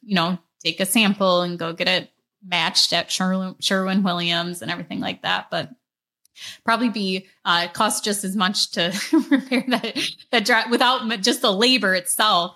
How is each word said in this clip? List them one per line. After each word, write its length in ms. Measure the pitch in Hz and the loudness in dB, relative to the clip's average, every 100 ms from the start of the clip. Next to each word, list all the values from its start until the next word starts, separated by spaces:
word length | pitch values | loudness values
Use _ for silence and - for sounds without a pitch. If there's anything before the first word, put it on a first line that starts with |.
you 120 | 214 185 | -2 0
know, 220 | 170 180 - _ | 0 -2 -8 _
take 160 | 170 165 | -6 -4
a 60 | 190 | 0
sample 560 | 233 202 202 190 175 | 2 2 2 2 2
and 140 | 175 175 | 0 -4
go 140 | 165 | -8
get 140 | 170 175 | -4 -2
it 220 | 180 - _ _ _ | -2 -4 _ _ _
matched 480 | 190 175 165 - - | -6 -2 0 0 0
at 180 | 170 - | 0 -2
Sherwin, 440 | - 185 190 185 - | -2 0 0 -4 -6
Sherwin-Williams 1040 | - 196 190 190 190 175 170 170 175 175 | -2 0 2 2 2 0 0 -2 -4 -6
and 60 | 170 | -6
everything 280 | 175 165 - | -8 -6 -6
like 220 | 185 185 | -6 -6
that. 260 | 95 92 - | -4 -4 -4
But 180 | 85 - - _ _ _ _ _ - - - - | -6 -8 -14 _ _ _ _ _ -20 -18 -6 -2
probably 240 | 226 240 | 0 0
be, 360 | 208 190 185 185 _ 185 | 0 -2 -2 -6 _ 0
uh, 220 | 170 175 | 0 0
cost 340 | - 214 247 | 0 0 0
just 200 | 214 208 | -2 -4
as 120 | 190 208 | -2 0
much 360 | 185 202 - | 0 0 -2
to 220 | 185 170 196 - | 0 -2 -2 2
<laughs> 200 | 311 - | 0 4
repair 320 | 269 - 247 - | 0 2 -2 0
that, 280 | 247 226 269 - - - | -2 -2 -6 -6 -8 -2
that 140 | 240 214 | 0 4
dry, 200 | 233 233 | 2 2
without 320 | 240 254 262 233 | 2 4 2 -2
m-, 120 | 226 | 0
just 200 | 214 233 | 0 2
the 100 | 233 | 0
labor 420 | 190 247 262 190 185 | 2 4 4 2 0
itself. 600 | 180 - 214 185 170 | -2 0 4 4 0